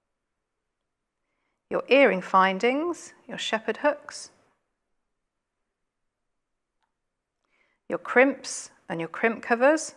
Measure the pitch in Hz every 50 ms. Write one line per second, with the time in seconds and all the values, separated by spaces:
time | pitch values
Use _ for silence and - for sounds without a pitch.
0 | _ _ _ _ _ _ _ _ _ _ _ _ _ _ _ _ _ _ _ _
1 | _ _ _ _ _ _ _ _ _ _ _ _ _ - - - - - 247 277
2 | 277 220 190 185 180 - - 190 185 190 190 190 - 240 262 285 320 349 320 -
3 | - - - _ _ - 190 185 - - 233 214 - - 220 - - 294 - -
4 | - - - - - - _ _ _ _ _ _ _ _ _ _ _ _ _ _
5 | _ _ _ _ _ _ _ _ _ _ _ _ _ _ _ _ _ _ _ _
6 | _ _ _ _ _ _ _ _ _ _ _ _ _ _ _ _ _ _ _ _
7 | _ _ _ _ _ _ _ _ _ _ _ _ _ _ _ _ _ - 170 -
8 | - - - 247 262 277 254 - - - - - - - _ _ _ - 156 165
9 | 165 160 - - - 233 226 - - - 233 233 254 285 311 311 - - -